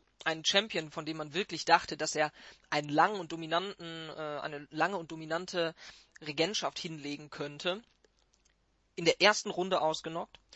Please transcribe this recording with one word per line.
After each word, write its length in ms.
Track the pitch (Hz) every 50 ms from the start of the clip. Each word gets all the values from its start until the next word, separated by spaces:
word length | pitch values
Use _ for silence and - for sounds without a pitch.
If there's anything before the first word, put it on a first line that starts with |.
| _ _ _ - -
einen 200 | 160 160 160 156
Champion, 460 | - - 196 214 220 - 175 160 151
von 140 | - 165 156
dem 140 | 151 160 160
man 160 | 156 151 139
wirklich 320 | 175 214 - 175 156 -
dachte, 320 | - 170 175 - - 165 143
dass 160 | 160 - -
er 180 | 156 151 151 - - - - - - _ _
einen 180 | - 151 147 147
langen 320 | 143 160 165 196 214 196
und 120 | 175 151
dominanten, 760 | 170 165 165 156 165 170 185 202 185 - 175 165 165 165 160 156
äh, 320 | 151 165 156 151 147 143
eine 260 | - 156 151 143 147 -
lange 260 | 156 156 160 180 202
und 160 | 180 165 151
dominante 640 | 165 160 160 156 160 170 185 - - 180 165 165 160 - - - - - - _ _ -
Regentschaft 580 | 160 151 147 143 160 185 - - - 139 - -
hinlegen 500 | - 175 160 151 139 143 147 147 151 143
könnte, 540 | - - 143 147 147 147 - 180 180 220 240 _ _ _ _ _ _ _ _ _ _ _ _ _ _ _ _ _ _ _ _ _ _
in 80 | - 170
der 160 | 165 - -
ersten 300 | 175 208 214 - - 208
Runde 320 | - 175 180 190 185 156
ausgenockt. 560 | 143 160 156 - - 165 165 170 202 - - - _ _ -